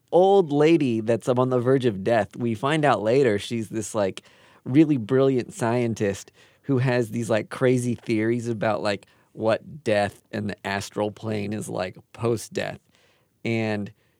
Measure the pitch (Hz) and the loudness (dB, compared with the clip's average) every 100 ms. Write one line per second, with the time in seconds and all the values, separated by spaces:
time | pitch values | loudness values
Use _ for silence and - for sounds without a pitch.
0 | _ 165 190 196 165 143 151 165 135 113 | _ 4 6 4 4 2 4 4 2 0
1 | 110 113 - 123 127 127 120 135 123 95 | 0 -2 0 2 2 2 2 2 2 -2
2 | 98 117 101 - 120 107 135 160 143 107 | 0 0 0 -4 -6 -2 -2 2 2 2
3 | 107 131 127 104 - 117 107 110 104 113 | 2 2 2 0 -4 -8 -6 -8 -6 -2
4 | 98 95 - _ _ _ 127 135 151 139 | -2 -4 -16 _ _ _ 0 6 6 4
5 | 104 131 135 131 - - 120 123 117 107 | 2 2 4 2 -4 -4 -2 0 0 0
6 | 104 95 - _ _ _ - 131 131 123 | -2 -4 -10 _ _ _ -2 0 2 0
7 | 110 120 110 107 95 - 131 127 120 113 | -2 -4 -2 -2 -2 0 2 2 0 -6
8 | - 110 110 120 117 113 113 104 104 101 | -4 -2 0 -2 -4 -4 -2 -2 -2 -4
9 | - _ _ - 110 107 - 147 - 104 | -8 _ _ -4 -2 -2 -4 -8 0 0
10 | 101 - _ 107 104 92 101 98 - - | 0 -4 _ -8 -6 -8 -6 -6 -6 -4
11 | 107 101 110 107 101 107 92 110 92 - | -6 -6 -8 -6 -6 -8 -8 -8 -8 -10
12 | _ - 117 117 - 104 101 - _ _ | _ -6 -4 -4 -4 -8 -8 -10 _ _
13 | _ _ _ _ 117 113 110 104 101 - | _ _ _ _ -4 -2 -2 -4 -8 -14
14 | _ _ | _ _